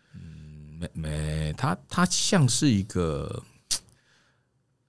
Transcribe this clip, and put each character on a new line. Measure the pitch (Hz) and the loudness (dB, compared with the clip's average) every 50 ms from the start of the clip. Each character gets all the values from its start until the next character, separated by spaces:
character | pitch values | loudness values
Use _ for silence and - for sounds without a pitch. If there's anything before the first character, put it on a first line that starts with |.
| _ _ - | _ _ -18
嗯， | 90 90 82 78 78 78 76 76 76 73 76 76 80 | -18 -16 -16 -16 -16 -16 -18 -18 -18 -18 -16 -10 -10
没， | 85 - - | -10 -8 -6
没， | 82 78 78 76 76 78 78 76 78 78 78 76 | -6 -4 -4 -2 -2 -2 -2 0 0 0 -2 -2
它， | - - 151 180 - - _ | -2 -2 -2 -2 -2 -6 _
它 | - 175 180 | 0 2 2
像 | 180 - - - - 214 180 139 | 2 2 0 2 4 4 6 6
是 | 113 - - 151 143 | 4 4 4 4 4
一 | 110 98 95 | 4 4 2
个， | - - 92 85 80 73 69 - - - - - - _ _ _ - - - - _ _ _ _ _ _ _ _ _ _ _ _ _ _ _ _ _ _ _ _ | 0 0 0 0 0 0 -2 -4 -6 -8 -10 -12 -14 _ _ _ -6 -6 -6 -6 _ _ _ _ _ _ _ _ _ _ _ _ _ _ _ _ _ _ _ _